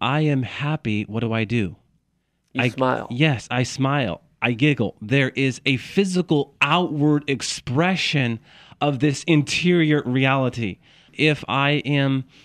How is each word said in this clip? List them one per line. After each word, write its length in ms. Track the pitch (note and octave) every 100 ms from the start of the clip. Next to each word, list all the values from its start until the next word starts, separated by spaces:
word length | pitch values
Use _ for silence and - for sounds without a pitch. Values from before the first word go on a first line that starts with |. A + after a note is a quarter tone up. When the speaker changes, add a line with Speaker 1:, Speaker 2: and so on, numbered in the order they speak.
Speaker 1:
I 220 | A#2+ D3
am 200 | D#3 C3+
happy, 600 | A#2+ - C#3 D#3 A2+ G#2
what 160 | G#2 A2+
do 120 | A2+
I 120 | A2+
do? 320 | G#2+ A#2+ F#2 - _ _ _ _ _ _ _
Speaker 2:
You 100 | -
Speaker 1:
I 60 | B2
Speaker 2:
smile. 380 | C3 B2+ A#2+ -
Speaker 1:
Yes, 360 | A#2+ D#3 A#2 -
I 120 | B2
smile. 600 | B2+ - C3+ C#3+ A2 E2 _ _
I 100 | A#2+
giggle. 440 | A2+ D3 B2+ G2+ -
There 300 | G#2+ C#3 C3
is 300 | C3 C3+ B2 C#3+
a 100 | C3
physical 800 | - - G3 F3+ E3+ D3+ - -
outward 680 | C#3 E3+ F3+ D3 D3+ D3 D3
expression 1120 | C3+ - - - B2+ F3+ F3+ - D3 A#2+ A2+ - - - -
of 180 | D3 C3
this 240 | D3 C3+
interior 800 | - D3+ - - F3 F3 D#3 D3+
reality. 760 | B2 C3 C3+ C3+ B2+ A#2+ G#2+ - _ _ _
If 320 | - D3+ C#3+ -
I 360 | C3 C#3 D3
am, 400 | - C#3+ C#3 C3+ C3 -